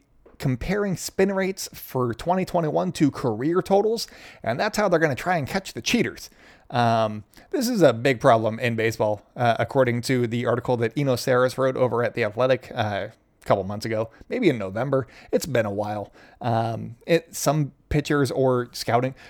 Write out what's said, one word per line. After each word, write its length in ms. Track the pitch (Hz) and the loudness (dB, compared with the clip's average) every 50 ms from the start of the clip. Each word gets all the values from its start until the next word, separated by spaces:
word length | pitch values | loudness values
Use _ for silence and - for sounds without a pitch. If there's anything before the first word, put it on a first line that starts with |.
| _ _ _ _ _ - - - | _ _ _ _ _ -20 -16 -6
comparing 600 | - 135 127 120 - - 185 208 208 202 180 - | -4 -2 -2 -2 -2 -4 -2 -2 -2 -2 -4 -4
spin 340 | - - - - 190 196 196 | -6 -6 0 2 2 2 2
rates 360 | 190 190 185 196 - - - - | 0 -2 -2 -4 -6 -10 -12 -12
for 400 | - - - - 131 123 120 110 | -16 -16 -6 -2 -2 -2 -2 -2
twenty 300 | - - 165 180 190 185 | -4 -2 -2 0 0 0
twenty-one 460 | - - 180 165 151 151 165 180 185 - | 0 0 0 0 0 0 0 -2 -2 0
to 180 | - 165 139 | 2 2 2
career 500 | - - - 135 110 104 123 156 170 180 | 2 0 -2 -2 -2 0 0 0 0 0
totals. 460 | 170 - 196 196 208 214 226 233 - - - - - - - - - | 2 4 2 4 4 2 0 -2 -4 -10 -14 -20 -20 -20 -20 -8 -4
And 160 | - 113 139 | -4 -2 -2
that's 180 | 185 214 208 - | -2 -2 0 0
how 100 | 208 196 | 2 2
they're 120 | 175 160 | 4 4
gonna 160 | 160 156 131 | 4 2 0
try 220 | 113 - 175 185 170 | -2 -2 -2 0 0
and 100 | 135 - | -2 -2
catch 260 | - - - - - | -4 -6 -6 -6 -10
the 80 | 123 | -8
cheaters. 480 | 113 - - 240 - 110 82 - - - - _ - - - _ _ _ | -4 0 0 2 0 0 -4 -8 -16 -20 -20 _ -20 -20 -20 _ _ _
Um, 560 | - 127 117 113 113 113 113 107 107 107 104 - _ - - _ | -2 0 2 2 4 2 2 0 -2 -6 -12 -16 _ -20 -12 _
this 160 | - 302 247 233 | -4 -2 -2 0
is 140 | 254 214 | 2 4
a 100 | 165 139 | 6 4
big 300 | 117 113 117 139 135 113 | 4 4 2 0 0 4
problem 360 | - 139 120 113 110 110 110 113 | 6 6 6 6 4 0 -2 -2
in 180 | 127 120 117 113 | -2 -2 0 0
baseball, 440 | 110 113 110 - 117 107 107 101 - _ _ | 0 0 0 0 0 -2 -2 -4 -8 _ _
uh, 200 | - 123 117 113 - | 0 0 2 2 2
according 420 | 117 104 - 139 131 120 117 120 117 | 0 0 2 2 2 4 2 0 -2
to 240 | - 135 127 123 117 | 0 0 0 0 0
the 180 | 110 120 123 | -2 -2 0
article 320 | 120 117 120 120 - 127 117 | 0 0 0 0 -2 0 0
that 160 | 117 110 - 147 | 0 -2 -2 0
Eno 200 | 143 139 127 113 | 0 0 0 0
Saris 400 | - - 127 123 127 127 123 - | 0 2 2 4 2 2 2 0
wrote 180 | 131 135 131 | 0 0 2
over 280 | - 127 123 110 113 120 | 2 0 2 2 0 -2
at 120 | 110 - | -2 -2
The 80 | - 117 | -2 -2
Athletic, 480 | 104 101 117 127 131 131 123 - - - | -2 0 0 2 2 2 0 -2 -6 -6
uh, 340 | 127 110 107 104 98 95 110 - _ _ _ _ _ | -4 -2 -2 -2 -4 -6 -8 -10 _ _ _ _ _
a 40 | - | -2
couple 180 | - 117 101 95 | 0 0 0 0
months 220 | 95 104 107 110 | -4 -8 -8 -6
ago, 240 | 113 110 107 110 110 - - - - | -4 -2 -2 -4 -4 -8 -16 -12 -8
maybe 220 | - 240 254 180 | -4 2 2 2
in 80 | 135 117 | 2 2
November. 500 | 98 95 95 107 123 143 139 135 113 - - - - - | -2 -6 -4 -4 -2 -2 -2 -2 -2 -4 -10 -20 -8 -4
It's 140 | - 247 - | -4 -4 -2
been 220 | 185 131 120 110 104 | 0 -2 -2 -2 -2
a 40 | |
while. 400 | 101 101 104 104 107 104 101 - - - - - - _ | -4 -4 -4 -4 -6 -8 -8 -10 -14 -20 -20 -20 -18 _
Um, 540 | - 123 117 113 113 113 113 107 110 113 117 - - | -4 -2 0 0 0 -2 -4 -8 -10 -12 -14 -14 -2
it, 300 | - 170 165 - - - | 0 0 0 0 -4 -10
some 360 | - - 156 143 156 147 131 - _ _ _ | -4 -2 0 0 0 0 -2 -6 _ _ _
pitchers 420 | - 147 143 - 156 143 143 120 | -2 -2 0 0 2 2 2 0
or 380 | - - 131 131 127 123 120 120 - | 0 0 0 2 2 0 -2 -4 -8
scouting, 400 | - - - 110 120 127 131 135 - - - | -8 -4 0 0 0 0 -2 -6 -10 -18 -20